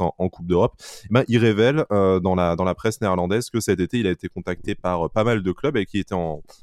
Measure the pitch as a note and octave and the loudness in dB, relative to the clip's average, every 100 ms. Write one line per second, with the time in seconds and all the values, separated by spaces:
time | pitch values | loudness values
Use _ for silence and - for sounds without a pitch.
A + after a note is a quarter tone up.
0 | F2 - F#2 - F2 F2 A#2+ - - - | -4 -2 -6 -6 0 2 2 -2 -18 -18
1 | F#2+ A2+ C3+ A#2 A2+ G#2 A#2 D3+ D3 G#2 | 0 0 4 4 4 4 4 2 0 2
2 | F#2+ F#2 F#2 F2+ F2 E2+ F#2 F2 A2+ - | 4 2 2 2 0 0 -2 0 -2 -2
3 | G#2 F#2 F2+ G#2+ B2 A#2 - F#2 F2+ B2 | -2 0 0 -2 -2 -4 -2 0 0 0
4 | G#2 F2 F#2 - F2 F2 - G#2 F2+ F2+ | 0 -2 -6 -10 -8 -8 -6 -6 -4 -2
5 | D#2 - A2 A#2 F#2 F2+ C#3 C3+ G2 G2+ | -2 0 0 0 -2 -2 -2 -2 -2 -4
6 | F#2 F#2+ E2 D#2 - - | -4 -4 -4 -6 -12 -20